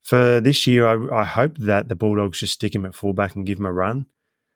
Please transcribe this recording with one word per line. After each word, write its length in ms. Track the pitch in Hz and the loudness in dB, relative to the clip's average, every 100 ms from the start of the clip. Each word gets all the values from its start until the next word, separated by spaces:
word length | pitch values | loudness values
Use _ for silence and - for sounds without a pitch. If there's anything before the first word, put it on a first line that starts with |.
for 400 | - 123 123 120 | 0 2 4 4
this 260 | 117 143 - | 2 2 2
year, 200 | 123 117 | 4 4
I, 340 | 113 117 117 | 2 0 -2
I 40 | |
hope 340 | 98 110 143 160 | -2 0 0 0
that 300 | 104 101 113 | 0 0 0
the 80 | 95 | -2
Bulldogs 440 | 107 104 101 - | 0 0 -2 -4
just 140 | 104 | -8
stick 200 | - 107 | -4 -4
him 120 | 98 95 | -4 -6
at 80 | |
fullback 400 | - 101 98 98 | -6 -4 -2 -2
and 100 | 101 | -4
give 140 | 95 98 | -6 -4
him 80 | 98 | -4
a 60 | |
run. 340 | 90 92 127 135 _ _ _ _ | -2 -2 -4 -8 _ _ _ _